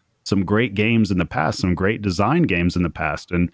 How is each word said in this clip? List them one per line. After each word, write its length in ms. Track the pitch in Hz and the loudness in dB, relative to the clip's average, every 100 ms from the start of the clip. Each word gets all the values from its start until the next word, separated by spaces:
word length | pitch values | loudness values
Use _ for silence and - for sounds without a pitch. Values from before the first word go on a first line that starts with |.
| _ _ | _ _
some 180 | - 101 | -2 0
great 320 | 87 104 120 | 2 0 0
games 360 | 98 107 117 101 | 0 2 2 2
in 80 | 92 | 0
the 80 | 85 | -2
past, 320 | - 78 - | -2 -2 0
some 160 | 92 | -2
great 260 | 90 95 113 | 0 0 0
design 440 | 101 85 104 165 | -2 0 0 2
games 300 | 165 87 87 | 2 2 0
in 80 | 87 | 0
the 60 | 87 | -2
past. 400 | - 80 73 - | -2 -4 -4 -4
And 200 | 87 87 | -2 -2